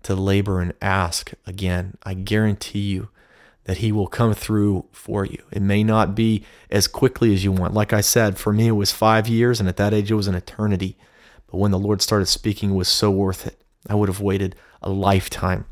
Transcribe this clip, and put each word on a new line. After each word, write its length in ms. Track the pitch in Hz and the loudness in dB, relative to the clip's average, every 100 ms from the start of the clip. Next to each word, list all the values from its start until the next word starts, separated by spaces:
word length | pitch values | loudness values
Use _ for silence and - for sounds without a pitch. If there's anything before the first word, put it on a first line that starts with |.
to 100 | - | -4
labor 460 | 95 98 98 101 92 | -2 0 0 0 -2
and 140 | 87 - | -2 -4
ask 520 | 98 95 87 - - - - | -2 0 0 -4 -10 -18 -16
again. 500 | 95 95 90 92 - | -6 -2 -2 -4 -12
I 100 | - | -10
guarantee 800 | 95 95 107 110 101 - 104 101 | -8 -2 2 2 0 -6 -4 -4
you 160 | 92 107 _ _ _ _ _ | -4 -6 _ _ _ _ _
that 140 | - 95 | -8 -2
he 120 | 110 | 0
will 160 | 107 92 | 0 -2
come 280 | - 117 | 0 0
through 500 | 104 - 107 104 92 - | 0 0 2 2 0 -4
for 320 | - - 107 | -18 -8 -4
you. 180 | 98 - - | -4 -8 -10
It 120 | 104 | -2
may 200 | 98 101 | 2 2
not 320 | 110 110 107 | 4 4 2
be 300 | 104 113 107 - - - | 2 0 0 -4 -20 -2
as 160 | 104 - | 0 0
quickly 460 | - 131 - 117 | 2 0 2 2
as 120 | 95 | 2
you 60 | 98 | 2
want. 220 | 92 87 | 0 0
Like 220 | 107 104 | 0 2
I 80 | 107 | 2
said, 340 | 101 120 107 95 | 2 2 2 0
for 160 | - | 0
me, 160 | 107 113 | 2 4
it 40 | |
was 200 | 107 101 | 2 0
five 340 | - 110 110 113 | 2 4 4 2
years, 320 | 113 120 113 | 2 2 2
and 80 | 95 | -2
at 80 | 92 | 0
that 160 | 101 | 2
age, 160 | 107 101 | 2 0
it 60 | 107 | 0
was 120 | 98 | 0
an 60 | |
eternity. 640 | 90 - - 107 95 95 - _ _ - - _ | -4 -6 -4 -2 0 -2 -8 _ _ -20 -20 _
But 60 | 95 | -2
when 140 | 101 | 0
the 80 | 95 | 2
Lord 240 | 101 101 | 0 0
started 240 | - 107 92 | 2 0 0
speaking, 460 | - 110 101 101 | -2 -2 -2 -2
it 20 | |
was 140 | 95 92 | 0 0
so 220 | - 104 | 0 2
worth 360 | 95 95 92 - | 2 0 -4 -10
it. 120 | - _ _ - | -16 _ _ -4
I 60 | |
would 160 | 104 101 | 0 0
have 100 | 95 | 0
waited 340 | 101 98 95 - - _ | -2 0 -2 -6 -20 _
a 80 | - | -6
lifetime 760 | 98 98 98 - - 92 92 107 | 0 2 2 0 -4 -2 -2 -6